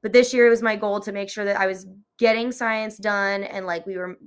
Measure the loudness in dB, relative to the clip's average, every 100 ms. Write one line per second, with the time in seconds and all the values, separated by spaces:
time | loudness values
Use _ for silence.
0 | 4 4 6 4 4 4 2 -2 -2 -4
1 | -6 -8 -8 -6 -2 0 0 -2 -12 -20
2 | _ _ 2 2 -2 -4 -2 -2 -6 -6
3 | -2 0 0 -2 -6 -8 -6 -6 -6 -8
4 | -8 -12